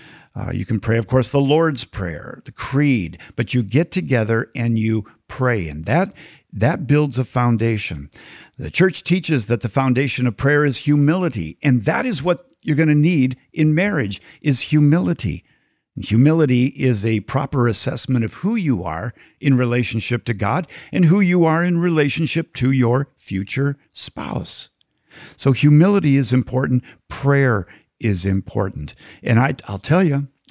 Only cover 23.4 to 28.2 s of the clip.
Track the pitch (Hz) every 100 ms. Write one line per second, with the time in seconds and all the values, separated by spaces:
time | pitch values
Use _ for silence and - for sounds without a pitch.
23.4 | 98 135 143 143 _ - - - - -
24.4 | 165 - - _ _ _ _ - - -
25.4 | 139 127 147 147 185 202 156 135 117 127
26.4 | - 127 139 127 - - - - 139 139
27.4 | 131 107 87 - _ _ 113 92